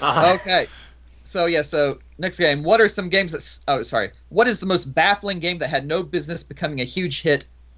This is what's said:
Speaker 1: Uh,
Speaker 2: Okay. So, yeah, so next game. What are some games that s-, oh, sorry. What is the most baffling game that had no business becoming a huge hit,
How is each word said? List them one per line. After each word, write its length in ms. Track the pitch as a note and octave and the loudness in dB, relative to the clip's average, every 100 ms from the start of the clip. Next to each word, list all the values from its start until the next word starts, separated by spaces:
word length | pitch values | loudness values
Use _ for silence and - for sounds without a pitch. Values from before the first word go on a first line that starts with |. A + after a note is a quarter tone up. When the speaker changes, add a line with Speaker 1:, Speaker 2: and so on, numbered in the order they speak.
Speaker 1:
Uh, 340 | C#3+ E3 E3 F#3 | 0 4 4 4
Speaker 2:
Okay. 280 | F#3 F3+ A#2+ - - - - - | 2 0 0 -8 -20 -20 -20 -20
So, 220 | - F#3 E3+ | -8 -2 2
yeah, 160 | D#3+ | 2
so 360 | D3 D#3 C#3+ C3+ - - | 0 0 0 -2 -12 -8
next 200 | F3+ F3+ | -8 0
game. 240 | E3+ C#3+ | 2 2
What 160 | D#3 A3+ | 4 4
are 80 | G#3+ | 4
some 200 | - F3+ | 2 -2
games 240 | F#3+ F#3 | 0 0
that 60 | D#3+ | -4
s-, 220 | - - - | -10 -8 -2
oh, 140 | C3+ | -2
sorry. 280 | A#2 A#2+ G2 - - | 0 -2 -2 -6 -4
What 200 | E3 B3 | 2 2
is 120 | G#3+ | 2
the 60 | F#3+ | 0
most 280 | F#3 C3+ | -2 0
baffling 460 | C3 F3 G3+ G3+ F#3 | 0 2 2 -2 -4
game 160 | E3+ F3 | -4 -4
that 120 | C3+ | -2
had 160 | C#3 C#3+ | -4 -2
no 160 | E3 | -4
business 420 | F3 E3+ D3 E3 | -2 -6 -6 -8
becoming 380 | - C#3 E3 C#3+ | -10 -8 -6 -4
a 20 | |
huge 380 | B2 - F3+ C3+ | -6 -4 -4 -2
hit, 240 | E3 C#3 - - - | 0 0 -2 -18 -20